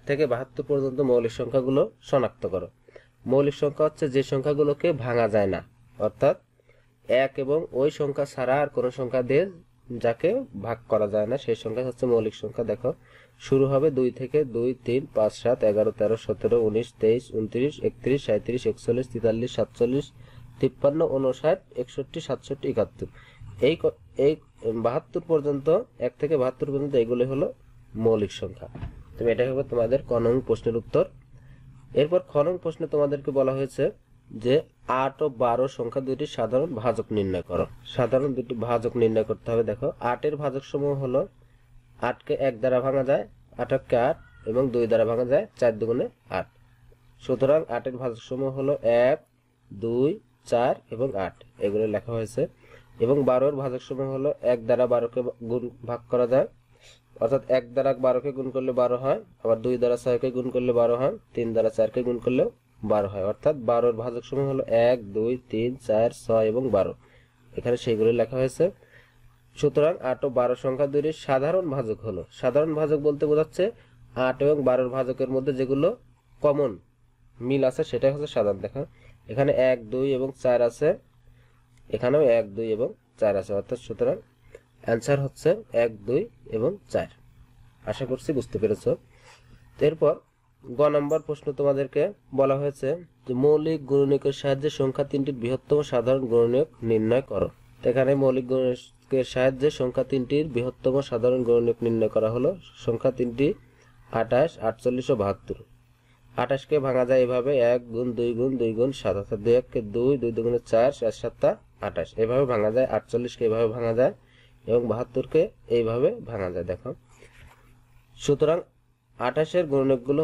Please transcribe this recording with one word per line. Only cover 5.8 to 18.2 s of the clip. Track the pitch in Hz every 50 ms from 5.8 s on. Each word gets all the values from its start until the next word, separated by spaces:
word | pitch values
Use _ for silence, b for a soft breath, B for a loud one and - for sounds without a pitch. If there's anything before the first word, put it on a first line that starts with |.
| - _ _ -
অর্থাৎ | 104 107 - - 135 147 180 - _ _ _ _ b b b b b b b b _ -
এক | 110 127 135 135 - 143
এবং | 135 131 147 160 170 -
ওই | - 123 139 156
সংখ্যা | 151 - 151 139 135 147 139
ছাড়া | 139 - - 127 123 131 143
আর | 147 -
কোনো | - 123 120 123
সংখ্যা | 123 - 131 120 123 127 123
দিয়ে | 123 131 151 185 202 180 165 - _ _ _ _ - 120 113
যাকে | 113 117 117 - - 170 226 269 262 - 104 101
ভাগ | 101 113 117 113 - -
করা | 117 107 107 101
যায় | 101 107 107 110
না, | 127 139
সেই | - - 113 - -
সংখ্যা | 110 110 123 127 127
হচ্ছে | 123 - 131
মৌলিক | 123 120 113 110 110 -
সংখ্যা। | - - 104 - - 117
দেখো, | 110 104 - - 127 - - b b b b b b b b
শুরু | - - 139 135 135
হবে | 135 139 135 147 160
দুই | 139 127 127 123
থেকে, | 117 - 131 127 - 151 151
দুই, | 127 110 117 120 127 131 - -
তিন, | 120 120 135 151 - -
পাঁচ, | 107 107 107 -
সাত, | - - 117 127 - -
এগারো, | 107 101 107 107 110
তেরো, | - - 107 104 113 113
সতেরো, | - - 104 - - 107 117 120
উনিশ, | 113 107 104 113 120 - - -
তেইশ, | - 110 113 127 127 - -
ঊনত্রিশ, | 110 110 107 - 120 131 147 156 - -
একত্রিশ, | 110 - - - - 135 143